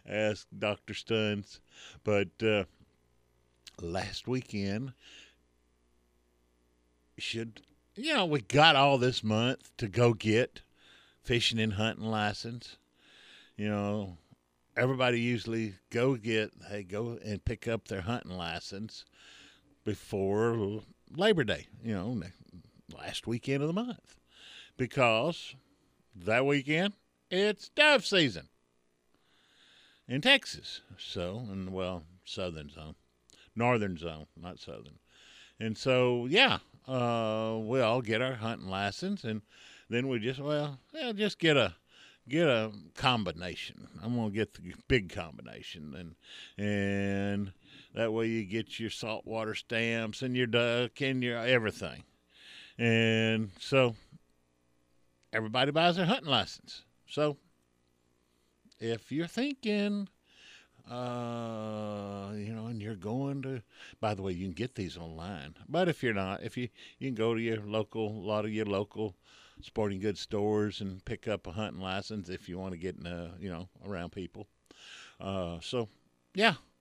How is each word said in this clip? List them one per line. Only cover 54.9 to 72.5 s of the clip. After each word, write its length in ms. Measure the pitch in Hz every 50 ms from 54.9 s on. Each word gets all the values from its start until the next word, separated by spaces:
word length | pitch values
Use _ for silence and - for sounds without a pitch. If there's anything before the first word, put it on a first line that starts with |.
| _ _ _ _ _ _ _ _
everybody 400 | - 113 110 107 110 127 135 143
buys 260 | 147 160 170 175 170 180
their 80 | 180
hunting 240 | 160 233 262 180 156
license. 540 | 135 120 - - - - - - - - - _ _ _ _ -
So 300 | - 143 151 151 143 - _ _ _ _ _ _ _ _ _ _ _ _ _ _ _ _ _ _ _ _ _ _ _ _ _ _ _ -
if 320 | 113 113 117 110 - -
you're 160 | 131 151 170 170
thinking, 800 | - 226 254 294 277 - - 220 208 208 202 208 202 202 202 - _ _ _ _ _ _ - - - - - _ _ _ - -
uh, 1400 | 117 123 123 123 123 120 120 117 117 117 117 113 113 110 110 110 107 107 107 107 104 101 101 101 101 101 98 98 107
you 180 | 107 101 107 113
know, 140 | 110 110 117
and 140 | 123 107
you're 140 | 101 107 113
going 460 | 92 85 104 117 131 139 139 139 139
to, 200 | 131 135 135 120 - _ - - - - - -
by 140 | - 107 107
the 80 | 95
way, 100 | 95 95
you 140 | 90 85 95
can 80 | 98 82
get 220 | 85 113 120 -
these 220 | - 98 85 76 85
online. 580 | 85 82 80 80 85 101 98 80 67 78 85 - 101 -
But 220 | 139 170 185 147
if 120 | 110 -
you're 120 | - 120 107
not, 300 | 98 95 95 98 - -
if 120 | 113 -
you, 140 | 127 123 117 - - - - - -
you 120 | 131 135
can 60 | 123
go 180 | 107 110 117 117
to 80 | 113
your 160 | 117 113 113 110
local, 500 | 104 101 107 110 107 - - 113 110 104
a 180 | 107 107 90
lot 200 | 104 107 107 107
of 80 | 110 107
your 120 | 110 110
local 500 | 104 98 95 104 - - 104 110 104 92 _ _ - - - - - _ -
sporting 380 | - - - 113 110 104 98 95
goods 200 | 98 107 95 -
stores 640 | - - 110 104 101 104 107 107 104 107 95 -
and 240 | 104 95 95 92 -
pick 220 | - 117 - - 117
up 180 | 104 92 -
a 60 | 95
hunting 300 | 82 107 107 95 60 85
license 480 | 95 92 92 98 98 - 110 104 92 87
if 200 | 92 90 -
you 80 | -